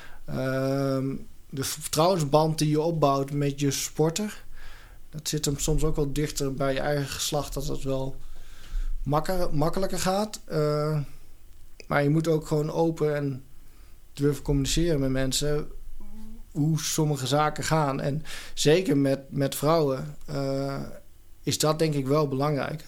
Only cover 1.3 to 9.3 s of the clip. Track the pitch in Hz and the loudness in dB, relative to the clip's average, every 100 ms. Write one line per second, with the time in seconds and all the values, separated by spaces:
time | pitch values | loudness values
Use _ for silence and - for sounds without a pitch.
1.3 | - - 143 131 - - - 170 190 147 | -14 -10 -6 -6 -6 -2 2 4 4 4
2.3 | 151 160 156 151 151 160 160 147 139 135 | 4 4 2 2 2 2 4 4 4 0
3.3 | 143 143 139 143 135 - - 156 165 208 | 0 0 0 0 0 -2 0 0 0 -4
4.3 | - - - - - - - - 156 - | -6 -10 -8 -8 -10 -16 -16 -12 -10 -4
5.3 | 151 151 143 - 147 160 156 143 135 147 | -2 0 0 2 4 4 2 0 0 -2
6.3 | - 139 135 139 135 143 147 139 143 - | -2 -2 0 0 0 0 0 -2 -4 -2
7.3 | 151 135 143 143 123 135 135 135 - - | -2 -2 -4 -2 -2 0 -2 -2 -4 -6
8.3 | - - - - - - - 139 147 - | -6 -8 -10 -4 -2 0 0 2 0 2